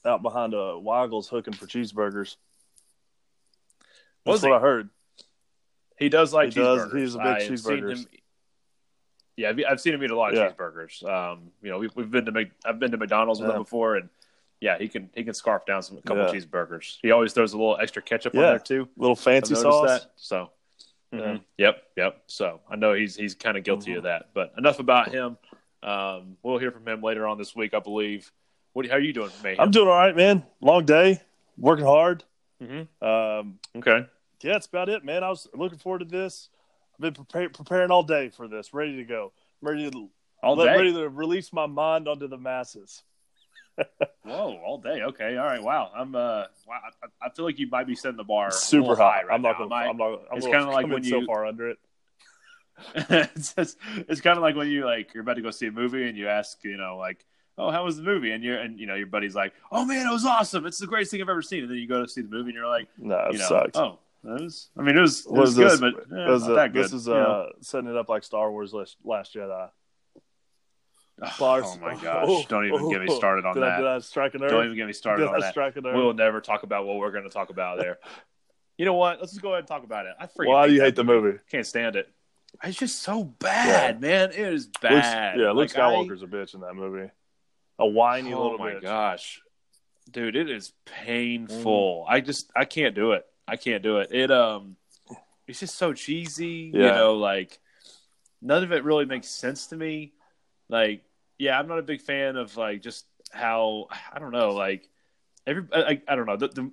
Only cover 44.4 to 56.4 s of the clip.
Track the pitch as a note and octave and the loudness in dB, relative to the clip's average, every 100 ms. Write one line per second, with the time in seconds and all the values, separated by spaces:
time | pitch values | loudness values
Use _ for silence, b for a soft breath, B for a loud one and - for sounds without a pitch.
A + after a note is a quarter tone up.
44.4 | G3 F#2 F2 C#3 A#2 D3 A#2 C3 A2 B2 | -6 -8 -10 -10 -8 -6 -6 -6 -8 -4
45.4 | C#3+ B2 A2 D3 G2 G#2+ C3 B2+ A#2+ G#2+ | -4 -4 -4 -4 -4 -8 -8 -4 -4 -4
46.4 | F#2+ _ A2 A#2+ A2 - A#2 - B2 C#3+ | -8 _ -16 -14 -14 -20 -20 -12 -12 -8
47.4 | E3 C#3 C3 B2+ C3 A#2 C3+ A#2 G#2 G#2 | -6 -6 -4 -4 -4 -6 -8 -8 -2 -2
48.4 | G2+ F#2 - D3+ B2+ A2+ G#2 G2+ F2+ A#2 | 0 -2 4 4 6 6 6 6 0 0
49.4 | B2 F#2 G#2 A#2+ A#2+ A#2 A2 G#2+ - A#2+ | 0 -2 -4 -4 -4 -2 -4 -4 -10 -8
50.4 | B2+ C#3+ C#3 C3+ C#3 C3 B2+ B2 A#2+ A2 | 0 2 2 0 -2 -2 -2 -2 0 -2
51.4 | G#2+ A2+ A#2 A2+ _ _ _ _ b b | -4 -6 -8 -10 _ _ _ _ b b
52.4 | b b _ _ - D#3+ D3 E3+ D3 D#3+ | b b _ _ -12 -8 2 2 2 -4
53.4 | D3 - E3 - G#3+ G#3+ - D#3 F3 F3 | -10 -4 -6 -6 -14 -12 -8 0 2 4
54.4 | D#3+ D3 D3 C#3+ C3 A#2 G#2 A2+ A2+ A#2+ | 4 2 -2 -2 0 -2 -4 -10 -4 -4
55.4 | A2+ A2 A2+ A2 B2 C3 B2 G#2+ G2+ G#2 | -4 -6 -8 -4 -4 -2 -6 -4 -2 -2